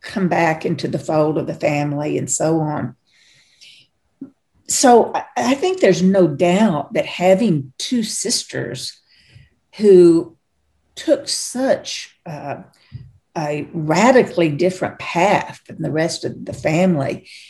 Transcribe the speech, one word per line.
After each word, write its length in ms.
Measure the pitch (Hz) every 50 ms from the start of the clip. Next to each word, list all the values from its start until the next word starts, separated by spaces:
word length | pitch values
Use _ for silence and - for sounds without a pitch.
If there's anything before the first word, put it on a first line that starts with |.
come 280 | - - - 214 190 170
back 360 | 170 175 170 160 160 156 -
into 240 | - 165 131 - -
the 100 | - 135
fold 380 | - - 160 156 151 156 151
of 100 | 160 123
the 80 | - -
family, 640 | - - 156 147 147 147 147 143 143 147 151 147
and 140 | 143 135 127
so 300 | - - 160 156 160 165
on. 360 | 156 151 147 143 143 131 - _ _ _ _ _ _ _ _ _ _ _ _ _ - - - - _ _ _ _ _ _ _ - - - _ _ _ _ _ _ _ -
So 440 | - - 285 254 247 226 - - -
I, 100 | 151 - - -
I 180 | 247 240 240 277
think 260 | 277 - 359 381 -
there's 220 | - 202 180 160 180
no 240 | 185 196 196 180
doubt 680 | 156 143 131 175 175 175 196 220 208 160 147 - - -
that 100 | 156 143
having 680 | - - - 175 185 190 190 240 214 165 143 131 - _
two 260 | - - - 254 240 220
sisters 960 | - - - - 208 240 - - - - 131 131 - 135 127 - - - _ _ _ _ _ _ _ - - - _ _ _ _ _ _
who 640 | - 214 208 190 180 175 170 165 165 165 - - _ _ _ _ _ _ _ _ _ _ _ -
took 340 | - - 330 285 - - -
such, 880 | - - - - - 247 269 262 - - - - - - - - _ _ -
uh, 380 | 180 151 147 - 143 131 - 185 _ _ _ _ _ - - - - _ _ _ _ -
a 320 | 175 151 147 151 151 139 - -
radically 760 | 170 151 151 160 175 214 254 262 247 - - - 175 170 156
different 500 | 143 143 170 185 185 - 160 117 - -
path 640 | - - - 170 180 208 185 - - - - - _
than 160 | - 120 - 160
the 80 | 147
rest 340 | 143 156 160 170 - - -
of 220 | - 127 - -
the 80 | - -
family 760 | - - 151 156 170 185 185 175 143 135 - - - - - - - - -